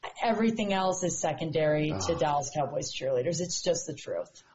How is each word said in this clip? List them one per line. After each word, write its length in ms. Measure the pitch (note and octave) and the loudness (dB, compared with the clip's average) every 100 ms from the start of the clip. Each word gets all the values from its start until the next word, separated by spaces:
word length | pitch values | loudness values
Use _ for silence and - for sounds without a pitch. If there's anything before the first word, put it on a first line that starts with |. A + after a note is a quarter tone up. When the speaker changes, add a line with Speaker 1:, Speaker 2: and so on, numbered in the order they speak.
| - - | -14 -2
Speaker 1:
Everything 520 | A#3+ A3 A3+ A3 G3+ | 0 4 2 2 0
else 300 | F#3+ F#3 F3+ | 2 2 2
is 160 | F3 - | 0 0
secondary 680 | E3+ D3+ E3 D#3 D3+ D3+ D3+ | -2 -2 -2 2 4 4 2
to 240 | - - | 0 -2
Speaker 2:
Oh. 40 | D#3+ | 0
Speaker 1:
Dallas 340 | D3+ C#3+ C#3+ | 2 2 0
Cowboys 400 | D3+ C3+ - D3+ | -2 -2 -2 -4
cheerleaders. 460 | - C3 B2+ C#3 E3 | -4 0 2 2 0
It's 200 | F3+ - | -2 -2
just 260 | F#3 E3 - | 0 0 -2
the 60 | |
truth. 500 | D3 - F2 - - - | -8 -6 -6 -6 -12 -18